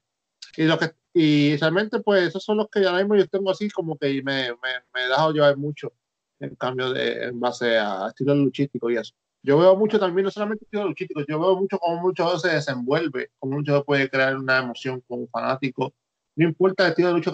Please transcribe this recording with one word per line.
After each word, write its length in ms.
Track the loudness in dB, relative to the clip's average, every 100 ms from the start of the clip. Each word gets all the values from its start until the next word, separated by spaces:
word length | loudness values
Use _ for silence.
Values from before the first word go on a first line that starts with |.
| _ _ _ _ -18 -2
y 80 |
lo 160 | 2 2
que, 120 | 0 -6 _
y 440 | 2 4 4 4 2
realmente, 420 | 2 0 0 -2
pues, 300 | 2 2 2
esos 140 | -2
son 140 | -4 -2
los 120 | 0
que 100 | 0 2
ahora 140 | 2
mismo 160 | 2 2
yo 100 | 2
tengo 240 | 0 -2
así 180 | -2 -4
como 280 | -4 -6 -4
que 100 | -2 -2
me, 280 | -2 -4 -4
me, 160 | -6 -6 -8 _
me 80 | -6
he 40 | 0
dejado 240 | 2 2
llevar 240 | 4 4 4
mucho 340 | -2 -8 -12 _ _ _ _ -14
en 160 | -14 -6
cambio 360 | -6 -2 -2
de, 320 | -2 -2 -4 -6
en 140 | -4
base 380 | -4 -2 0 0
a 300 | 0 -4 -6
estilo 260 | -4 0 2
luchístico 540 | 2 0 -4 -2 -2
y 80 | -2
eso. 160 | -4 _ _ _
Yo 140 | 2 6
veo 180 | 6 6
mucho 240 | 4 2
también, 260 | 0 0 -2
no 60 |
solamente 340 | -2 -6 -6 -6
estilo 200 | -6 -4
luchístico, 340 | -6 -8 -8 -6
yo 120 | -2
veo 160 | 2 2
mucho 220 | 0 -2
cómo 180 | -4 -2
un 60 | -2
luchador 320 | 0 0 0
se 100 | 0
desenvuelve, 840 | -2 -2 -4 0 0 0 -4 -8 -8
cómo 140 | -6
un 60 | -4
luchador 240 | 0 0 2
puede 240 | 0 0
crear 260 | 2 0 0
una 220 | 0 0
emoción 420 | 0 -6 -8 -8 -8
con 140 | -10
un 60 | -6
fanático. 640 | -6 -4 -2 -4 -4 -6 _ _ _ _ 0
No 120 | 0
importa 360 | 2 0 2 0
el 40 |
estilo 180 | 2 2
de 40 | 2
lucha, 160 | 0